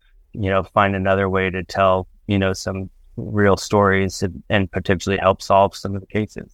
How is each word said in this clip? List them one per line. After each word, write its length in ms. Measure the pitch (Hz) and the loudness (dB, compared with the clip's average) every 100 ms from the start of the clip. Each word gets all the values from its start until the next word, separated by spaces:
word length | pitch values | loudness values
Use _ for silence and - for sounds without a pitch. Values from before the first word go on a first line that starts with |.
| _ _ _ | _ _ _
you 160 | - 95 | -6 -2
know, 140 | 95 | 0
find 320 | 95 104 98 98 | 0 2 2 2
another 340 | 95 95 95 | 0 0 0
way 200 | 95 95 | 0 -2
to 140 | 92 | -4
tell, 440 | 87 - 95 92 - _ - | -4 0 2 2 -2 _ -4
you 120 | 101 | 0
know, 140 | 95 | 0
some 360 | 92 98 95 95 _ _ - | -2 -6 -8 -10 _ _ -12
real 380 | 117 104 101 92 | -4 2 4 4
stories 680 | - 104 101 95 95 - | 2 2 4 2 0 -4
and, 180 | 95 - - | -6 -6 -4
and 220 | 104 95 | -2 -2
potentially 460 | 95 87 87 95 95 | -4 -2 -2 -2 0
help 240 | 92 98 | 0 0
solve 340 | - 98 98 - | 2 2 2 0
some 180 | 98 98 | -8 -8
of 60 | |
the 60 | 95 | -6
cases. 440 | 107 104 - - | -6 -6 -8 -16